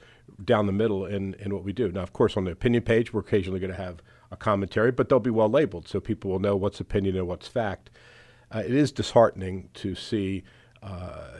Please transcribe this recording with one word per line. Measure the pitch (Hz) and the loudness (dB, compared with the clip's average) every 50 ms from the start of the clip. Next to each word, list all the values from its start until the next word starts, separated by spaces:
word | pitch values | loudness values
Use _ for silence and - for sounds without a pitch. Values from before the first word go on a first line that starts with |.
| - - - _ _ - - - 98 | -20 -20 -20 _ _ -20 -20 -14 2
down | 120 117 110 107 101 | 2 4 4 4 2
the | |
middle | 95 101 110 113 101 95 95 | 2 2 2 2 0 -2 -4
in, | - 104 98 98 95 92 | -4 -4 -4 -4 -6 -8
in | - 101 98 101 | -8 -8 -6 -6
what | 92 90 | -6 -6
we | 101 92 | -6 -4
do. | 120 120 92 | -2 -2 -2
Now, | 85 95 | -2 -4
of | 90 - _ | -6 -8 _
course, | - 123 104 - 104 | 2 2 2 2 0
on | 92 | -2
the | 90 | -2
opinion | 82 - - 127 120 120 - | -4 0 0 2 2 2 2
page, | - 117 113 117 - | 4 2 2 2 0
we're | - 104 | -2 -6
occasionally | 95 - 120 104 90 95 95 92 | -4 0 0 0 0 0 -4 -6
gonna | 92 92 92 | -6 -6 -8
have | 95 95 90 87 - - _ _ _ _ - | -8 -10 -10 -12 -14 -20 _ _ _ _ -20
a | - - | -18 -6
commentary, | - 113 104 98 98 92 - 110 110 127 | 0 0 0 0 0 -2 0 2 2 2
but | 127 - 127 - | 4 2 2 4
they'll | 139 123 | 4 2
be | 107 123 | 4 2
well | 110 110 110 107 | 2 2 2 4
labeled, | 117 147 151 - - 85 80 - | 4 4 2 2 -2 -8 -14 -6
so | - 98 | -6 -6
people | - - 85 - - 98 | -4 -4 -6 -4 -2 -4
will | 92 95 | -2 0
know | 98 101 101 | 2 2 2
what's | 98 95 104 - - | 2 0 -2 -2 -4
opinion | 95 - - 104 95 98 92 92 | -8 -2 -2 0 0 0 0 -2
and | 90 87 | -2 -4
what's | 90 - - - | -6 -8 -10 -6
fact. | - 127 110 101 90 - _ - _ - - - - - - - _ _ _ _ - | -4 -4 -2 -2 -4 -8 _ -20 _ -20 -20 -20 -20 -20 -20 -20 _ _ _ _ -8
Uh, | 110 | -6
it | 101 - | -4 0
is | 123 143 147 127 | 2 2 2 2
disheartening | - - - - - 120 113 - - 95 95 92 95 92 92 - _ | 2 -2 -6 4 6 8 6 6 4 0 -6 -6 -6 -6 -10 -12 _
to | - - 101 90 | -8 -6 -6 -6
see, | - - - 117 107 98 95 98 92 - - _ - _ _ _ _ | -6 -8 -4 -2 -2 -2 -2 -4 -4 -8 -12 _ -20 _ _ _ _
uh, | - 101 95 90 90 - - 78 - - - - | -16 -14 -12 -12 -12 -12 -14 -14 -16 -16 -18 -18